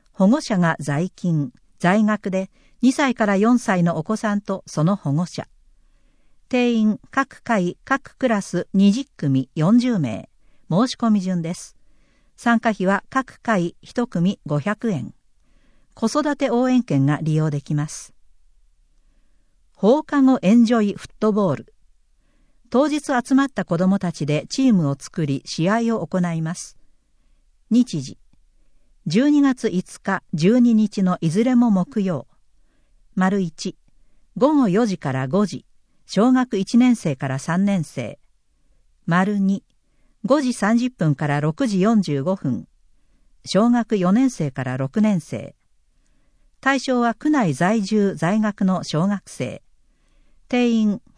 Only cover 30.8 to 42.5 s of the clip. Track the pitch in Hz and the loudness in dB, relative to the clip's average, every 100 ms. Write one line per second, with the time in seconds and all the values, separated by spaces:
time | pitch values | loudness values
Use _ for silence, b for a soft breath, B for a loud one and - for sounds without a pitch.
30.8 | 208 - 185 180 165 180 254 247 240 190 | 0 0 -2 0 -2 0 2 2 4 2
31.8 | 175 220 190 147 - _ _ _ _ _ | 0 -2 -4 -4 -8 _ _ _ _ _
32.8 | _ _ _ - 185 202 175 - 190 - | _ _ _ -2 0 0 -2 -6 -12 -12
33.8 | _ _ _ _ _ - 269 302 233 185 | _ _ _ _ _ 0 2 4 2 2
34.8 | 240 180 143 131 131 185 208 127 - _ | 0 -2 -4 -4 -2 -2 -2 -6 -16 _
35.8 | _ _ - - 240 254 247 190 196 233 | _ _ -6 0 2 2 0 -4 0 4
36.8 | 247 233 170 135 135 135 - 175 202 196 | 4 2 -2 -4 -4 -4 -4 -2 0 0
37.8 | 151 - 113 - _ _ _ _ _ _ | -4 -8 -10 -12 _ _ _ _ _ _
38.8 | _ _ - 170 196 202 190 196 - _ | _ _ -2 0 0 0 0 -2 -8 _
39.8 | _ _ _ _ 214 294 254 233 202 233 | _ _ _ _ 0 0 0 -2 0 0
40.8 | 254 - 160 143 151 143 151 156 269 190 | 0 -2 -2 0 -2 -2 -2 -2 -2 0
41.8 | 202 226 170 143 147 190 143 | 2 2 0 -2 -2 -4 -4